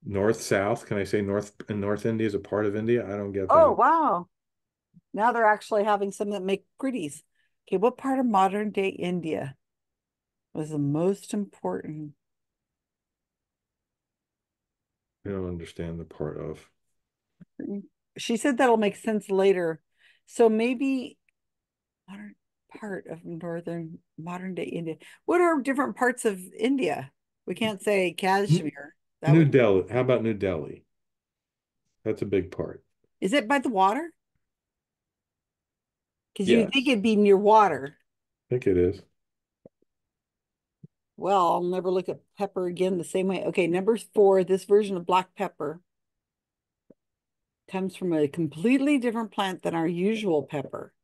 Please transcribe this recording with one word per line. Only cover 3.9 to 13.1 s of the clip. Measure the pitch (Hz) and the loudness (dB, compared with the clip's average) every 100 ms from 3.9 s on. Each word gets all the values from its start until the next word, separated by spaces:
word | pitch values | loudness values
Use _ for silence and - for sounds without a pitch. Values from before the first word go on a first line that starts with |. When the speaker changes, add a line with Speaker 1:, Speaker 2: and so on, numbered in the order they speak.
| 330 294 180 175 _ _ _ _ _ _ _ _ | 4 2 -2 -4 _ _ _ _ _ _ _ _
Speaker 2:
Now | - 220 | -2 0
they're | 233 220 | 4 2
actually | 208 - 220 | 2 0 0
having | 208 208 196 | 2 0 -2
some | 190 208 | -6 -6
that | 202 | -6
make | 185 196 _ _ | -4 -4 _ _
pretties. | 269 247 151 139 _ _ _ _ _ | -6 -4 -8 -10 _ _ _ _ _
Okay, | 190 | 0
what | 214 240 | 0 0
part | 269 269 | -4 -2
of | 254 | 2
modern | 202 190 196 214 | 4 2 2 -4
day | 196 196 | -2 -4
India | - 175 180 160 151 135 139 _ _ _ _ _ _ _ _ _ | -4 -4 -4 -4 -6 -8 -14 _ _ _ _ _ _ _ _ _
was | - 156 | -10 -8
the | 156 | -4
most | 143 151 175 196 - | -2 0 0 -2 -6
important? | 214 196 _ 190 185 - 151 151 143 _ _ _ _ _ _ _ _ _ | -6 -6 _ -8 -8 -10 -14 -14 -18 _ _ _ _ _ _ _ _ _